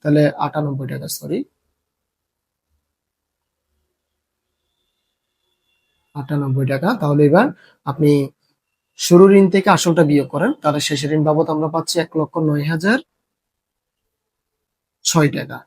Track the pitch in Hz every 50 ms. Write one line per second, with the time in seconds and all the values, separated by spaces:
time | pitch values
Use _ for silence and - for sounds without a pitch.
0 | _ 151 147 151 147 143 - - 151 143 - 156 151 143 139 135 135 127 131 135
1 | 147 151 - - 151 143 175 233 - _ _ _ _ _ _ _ _ _ _ _
2 | _ _ _ _ _ _ _ _ _ _ _ _ _ _ _ _ _ _ _ _
3 | _ _ _ _ _ _ _ _ _ _ _ _ _ _ _ _ _ _ _ _
4 | _ _ _ _ _ _ _ _ _ _ _ _ _ _ _ _ _ _ _ _
5 | _ _ _ _ _ _ _ _ _ _ _ _ _ _ _ _ _ _ _ _
6 | _ _ _ 147 135 - 151 143 143 135 131 135 135 131 135 131 151 190 247 202
7 | 165 147 143 147 147 143 147 185 240 294 - _ _ _ _ _ _ 147 135 165
8 | 151 147 147 143 139 135 _ _ _ _ _ _ _ _ _ _ _ _ _ -
9 | - - 175 175 190 196 196 196 196 180 190 196 190 208 185 151 - 175 165 175
10 | 165 147 147 143 135 135 - 147 170 240 311 _ - 151 147 147 - - 151 135
11 | 147 143 156 156 147 156 151 156 165 160 156 151 156 156 160 165 160 - - 175
12 | 165 - - 160 151 147 - 170 160 151 147 147 147 151 165 156 165 202 233 262
13 | - _ _ _ _ _ _ _ _ _ _ _ _ _ _ _ _ _ _ _
14 | _ _ _ _ _ _ _ _ _ _ _ _ _ _ _ _ _ _ _ _
15 | _ - - 165 151 139 123 139 123 - 117 123 -